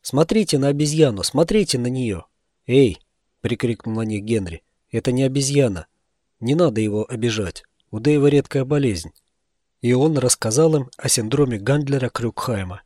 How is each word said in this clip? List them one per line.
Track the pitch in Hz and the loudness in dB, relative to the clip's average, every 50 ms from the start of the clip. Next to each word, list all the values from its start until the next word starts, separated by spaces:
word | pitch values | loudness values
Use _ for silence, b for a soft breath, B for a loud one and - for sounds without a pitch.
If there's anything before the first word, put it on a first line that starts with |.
«Смотрите | _ - - 135 165 - 202 220 202 - - | _ -4 0 0 0 2 2 0 2 2 0
на | 139 135 | 0 2
обезьяну, | 143 143 143 151 147 151 156 156 135 110 95 - | 0 0 0 -2 -2 2 2 2 2 2 -4 -6
смотрите | - - 139 170 165 202 220 190 - - | -2 0 0 0 2 2 0 2 0 -2
на | 123 120 | -2 -2
неё!» | 123 131 131 127 113 98 82 - _ _ _ _ _ _ _ _ | -2 -2 -2 -2 -4 -4 -6 -8 _ _ _ _ _ _ _ _
«Эй!» | - 123 139 139 110 82 - _ _ _ _ _ _ _ _ - | 2 4 6 6 4 2 -4 _ _ _ _ _ _ _ _ -6
прикрикнул | - 123 - - 117 113 - - 113 110 | -6 -4 -2 -2 -4 -4 -4 -6 -8 -6
на | 113 | -4
них | 113 107 110 101 101 | -4 -4 -6 -6 -4
Генри. | 110 117 107 95 87 82 82 _ _ _ _ _ _ | -2 -2 -2 -2 -6 -10 -14 _ _ _ _ _ _
«Это | - 113 - 135 | -8 -4 -2 -2
не | 123 127 135 | 0 0 0
обезьяна. | 131 131 139 139 135 143 143 135 117 95 82 78 _ _ _ _ _ _ _ _ _ _ _ | 0 0 -2 -2 0 2 2 2 2 0 -6 -10 _ _ _ _ _ _ _ _ _ _ _
Не | 113 120 143 | -2 -2 2
надо | 165 180 151 107 110 | 2 2 2 2 0
его | 110 107 101 107 107 - | -2 0 -2 -2 -4 -4
обижать. | 127 113 113 120 110 107 101 85 - - _ _ _ _ _ _ | -6 -4 -4 -2 -2 -2 -6 -6 -8 -12 _ _ _ _ _ _
У | - 107 | -12 -2
Дэйва | 113 147 151 147 139 | 2 2 4 4 4
редкая | 147 147 143 139 - - 139 131 | 4 4 4 0 0 -4 -4 -2
болезнь». | 131 147 147 139 123 101 85 80 82 _ _ _ _ _ _ _ _ _ _ _ _ _ _ | 0 0 0 0 0 -2 -4 -8 -14 _ _ _ _ _ _ _ _ _ _ _ _ _ _
И | - 120 123 | 0 2 2
он | 127 139 160 156 | 4 4 2 2
рассказал | 139 123 123 - _ - 110 113 139 160 160 156 | 2 2 0 0 _ -2 -2 2 4 4 4 4
им | 147 131 131 - | 0 -2 -6 -12
о | - - 123 | -8 -4 -2
синдроме | - 127 110 110 123 139 147 127 120 | -2 -2 -2 -2 2 2 2 0 0
Гандлера-Крюкхайма. | 101 101 123 139 151 147 139 139 135 127 117 _ - 120 113 - - - - 117 101 95 90 90 101 _ | -4 0 0 0 0 0 -2 -2 -2 -2 -4 _ -4 -6 -4 -6 -6 -6 -4 -4 -4 -4 -8 -10 -14 _